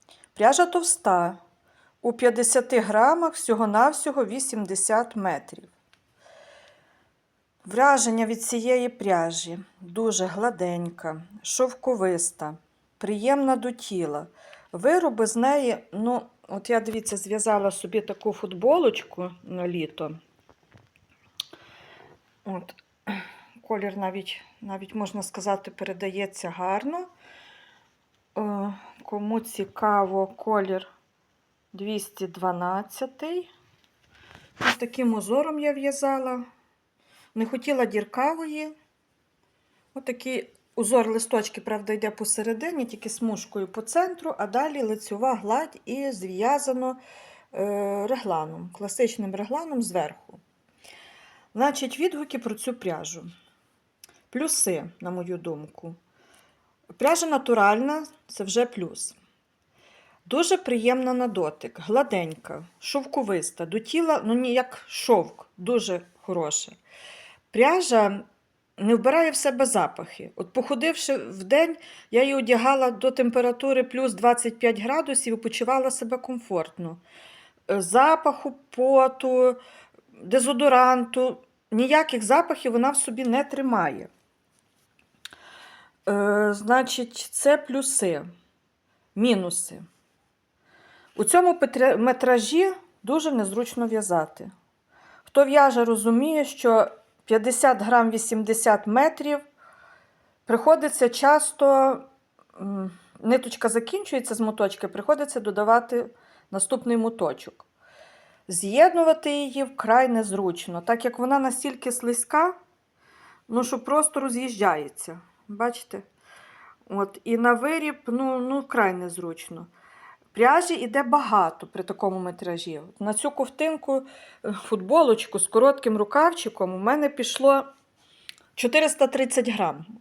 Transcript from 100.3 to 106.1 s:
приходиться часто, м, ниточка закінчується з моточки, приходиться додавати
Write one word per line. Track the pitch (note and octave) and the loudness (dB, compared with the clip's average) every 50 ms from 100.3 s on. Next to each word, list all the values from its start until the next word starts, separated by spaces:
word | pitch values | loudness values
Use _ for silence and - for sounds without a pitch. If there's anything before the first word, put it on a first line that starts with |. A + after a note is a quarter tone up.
| _ _ _ | _ _ _
приходиться | - A3 A3+ - D#4 D#4+ C4+ C#4+ D4 - - B3+ A#3 | 0 0 2 6 6 6 6 4 -2 0 2 2 2
часто, | A#3 - C#4 C#4 D4 D4+ D4 - - - C#4+ C#4 C4+ C4+ C4+ C4+ B3 - - - _ _ _ _ _ _ _ _ _ - | 2 4 6 6 6 6 4 0 0 4 6 6 6 6 6 4 2 0 -6 -18 _ _ _ _ _ _ _ _ _ -12
м, | F#3+ G3 G3+ G3 F#3+ F#3 E3+ - _ _ _ - | -10 -8 -6 -6 -8 -8 -10 -14 _ _ _ -6
ниточка | - A3 B3 C4 C4 A#3+ - - - A3+ | 0 2 2 2 0 -2 -8 -4 -2 0
закінчується | A3+ A#3 A#3 A#3 - G4+ G4+ - D4+ C4 B3 - A3+ | 0 0 -2 -2 -6 -6 -6 -4 -4 -4 -4 -4 -4
з | G#3+ | -2
моточки, | A3+ G#3+ G#3+ A3 G#3 G3 G3 - - F#3 | -2 -2 0 0 -2 -2 -2 -4 -10 -8
приходиться | - G#3 G3+ - D4+ C#4+ D4 C#4+ - B3 | -8 -6 0 0 0 0 0 -6 -6 -6
додавати | G#3 G#3+ F#3+ G#3 G#3 G#3+ A3+ A#3+ A#3 A#3 B3 A#3+ A#3 A#3 | -6 -4 -2 0 4 4 4 4 4 0 -6 -6 -6 -6